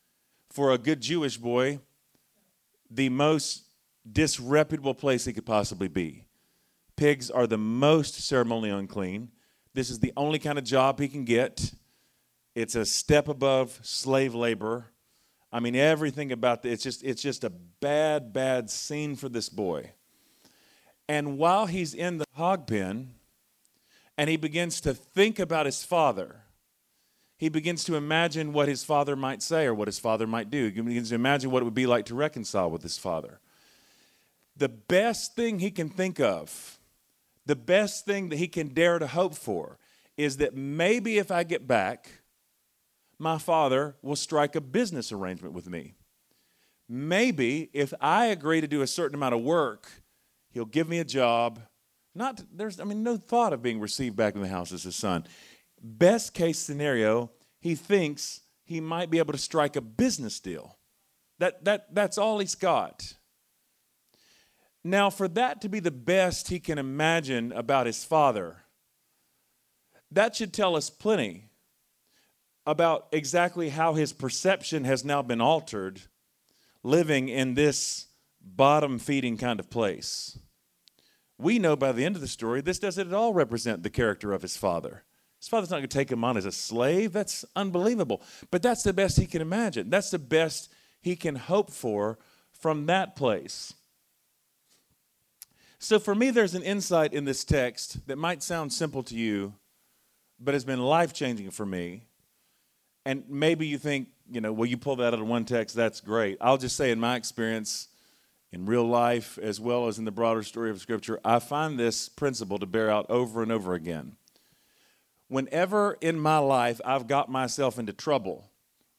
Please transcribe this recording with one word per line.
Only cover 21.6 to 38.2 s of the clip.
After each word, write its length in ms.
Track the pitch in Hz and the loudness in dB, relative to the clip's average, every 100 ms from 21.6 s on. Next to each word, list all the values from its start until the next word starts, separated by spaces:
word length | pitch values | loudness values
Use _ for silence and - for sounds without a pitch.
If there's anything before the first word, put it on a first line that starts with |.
| 202 | 2
he's 280 | 185 160 | -2 -4
in 240 | 139 175 165 | -4 -4 -4
the 80 | 147 | -6
hog 320 | 143 170 190 131 | -2 0 0 -2
pen, 480 | 110 92 110 131 - _ _ _ _ _ _ _ _ _ - | -2 -2 -6 -10 -18 _ _ _ _ _ _ _ _ _ -2
and 140 | 147 | 0
he 60 | 160 | 0
begins 440 | 156 160 175 156 | 0 -2 -2 -2
to 120 | 151 | -2
think 440 | 120 - 180 214 220 | -4 -2 2 4 2
about 280 | 180 160 143 | 0 0 0
his 160 | - | -2
father, 600 | - 175 147 98 87 - _ _ _ _ _ _ _ _ _ - | 0 4 4 2 -4 -12 _ _ _ _ _ _ _ _ _ -4
he 120 | 160 | -2
begins 340 | 156 156 170 | 0 -2 -2
to 120 | - 156 | -2 -2
imagine 560 | 147 160 170 151 151 | 2 2 2 0 0
what 160 | 147 143 | 2 2
his 160 | 131 | 0
father 320 | - 147 143 139 | 2 2 2 0
might 260 | 131 131 | -2 -4
say 240 | - 160 143 | 0 2 2
or 80 | |
what 140 | 107 104 | 2 -2
his 100 | 98 | -2
father 280 | 113 110 113 | 0 0 0
might 240 | 117 107 | -2 -2
do. 180 | 143 113 | 0 0
He 120 | 98 | 0
begins 280 | 117 120 113 | -2 -2 -2
to 80 | 117 | 0
imagine 340 | 131 143 131 | 2 2 2
what 120 | 127 | 0
it 20 | |
would 100 | 120 | 0
be 120 | 110 127 | 0 2
like 200 | 120 104 | 2 0
to 80 | |
reconcile 560 | 120 151 127 107 101 87 | -2 -2 -4 -4 0 0
with 120 | 82 | -2
his 140 | 85 - | -6 -8
father. 440 | 95 80 - - _ _ _ _ _ _ _ _ _ _ _ - | -4 -6 -6 -16 _ _ _ _ _ _ _ _ _ _ _ -4
The 120 | 135 | -4
best 680 | 113 - 180 233 220 - | -2 2 4 4 0 -6
thing 240 | - 233 202 | -2 -2 0
he 140 | 196 | -4
can 160 | 202 156 | -4 -6
think 320 | 190 185 160 | -2 -2 2
of, 580 | 120 85 76 - - - _ _ _ _ _ _ | 2 0 -6 -14 -18 -20 _ _ _ _ _ _
the 120 | - 139 | -4 -2
best 500 | 117 185 208 - - | 2 2 2 -4 -4
thing 220 | 196 | -4